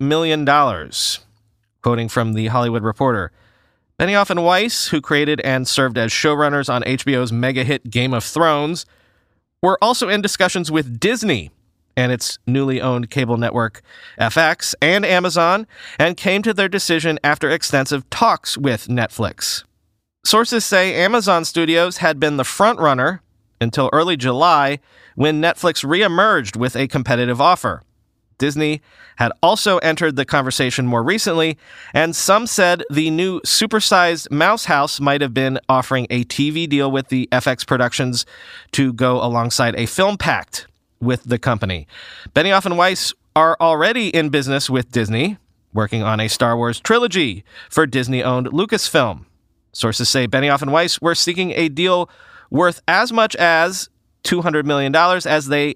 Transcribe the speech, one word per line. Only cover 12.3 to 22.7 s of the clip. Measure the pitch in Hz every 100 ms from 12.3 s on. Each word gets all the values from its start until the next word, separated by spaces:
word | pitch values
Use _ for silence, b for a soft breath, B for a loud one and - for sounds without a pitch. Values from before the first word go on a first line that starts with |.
| - -
newly | 135 135 127
owned | 131 123 117
cable | 143 117 117
network | 120 120 113 - B B B B
F | - 156
X | 160 175 - -
and | 151 196
Amazon, | 202 180 180 170 170 202 220 B B B
and | 160 175
came | - -
to | 226
their | 202 190
decision | 196 - 165 160 156
after | 147 151 139
extensive | 160 - 139 135 139 -
talks | - 226 165 - -
with | 139 110 -
Netflix." | 123 110 - 104 - - - - _ _ _ _ _
Sources | - 220 233 233
say | - 196 185
Amazon | 151 185 233 196 170
Studios | 156 165 165 165 180 -
had | 170 143
been | 151 143
the |
front | 123 - 208